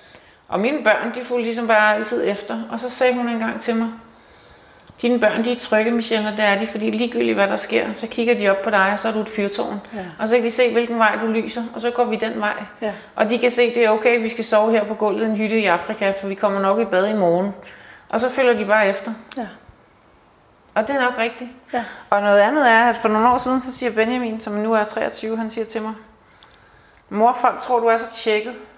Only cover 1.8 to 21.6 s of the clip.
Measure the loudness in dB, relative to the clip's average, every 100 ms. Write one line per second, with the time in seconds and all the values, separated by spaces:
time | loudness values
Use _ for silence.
1.8 | 4 2 0 -2 -2 -2 -6 -8 -8 -8
2.8 | -6 0 2 2 -2 -2 -4 -6 -4 -2
3.8 | -2 -6 -18 -20 -20 -20 -20 -20 -20 -20
4.8 | -20 -4 0 2 2 2 0 -2 0 2
5.8 | 2 0 0 -2 -2 0 0 2 -2 -4
6.8 | -4 -2 -2 0 0 2 2 0 -2 -2
7.8 | -2 -4 -6 -2 0 2 2 0 2 2
8.8 | 2 0 -2 -4 -4 -4 -4 -4 -6 -8
9.8 | -10 -12 -12 -6 0 2 2 2 2 2
10.8 | 0 2 2 2 0 -2 -2 -6 -8 -6
11.8 | -4 0 0 0 -4 -2 -4 -4 -10 -8
12.8 | -8 -8 -8 -2 0 2 2 2 2 4
13.8 | 2 4 2 2 0 -4 0 2 4 2
14.8 | 0 -2 0 0 -2 0 0 2 2 2
15.8 | 0 -2 -2 -2 -4 -2 0 2 2 2
16.8 | 2 2 2 2 2 2 0 -6 -14 -20
17.8 | -20 -20 -6 -2 -2 2 2 2 2 4
18.8 | 2 0 -6 -12 -12 -10 -10 -12 -20 -20
19.8 | _ _ _ _ _ _ _ _ _ -4
20.8 | -2 0 0 0 -4 -6 -14 -16